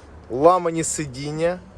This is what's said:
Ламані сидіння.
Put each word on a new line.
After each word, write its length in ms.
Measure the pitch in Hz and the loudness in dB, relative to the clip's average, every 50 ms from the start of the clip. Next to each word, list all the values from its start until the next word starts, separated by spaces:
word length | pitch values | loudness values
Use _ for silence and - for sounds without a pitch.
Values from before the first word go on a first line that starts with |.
| - - - - - - | -20 -20 -20 -20 -14 -8
Ламані 540 | 110 131 147 165 185 180 175 170 165 165 156 | -4 4 6 6 6 6 2 -2 -2 -2 -4
сидіння. 720 | - - - 156 139 123 131 143 147 151 156 165 170 180 180 - - - | -4 -4 -6 -8 -8 -8 -10 -8 -8 -4 -2 -2 -2 -2 -4 -10 -18 -20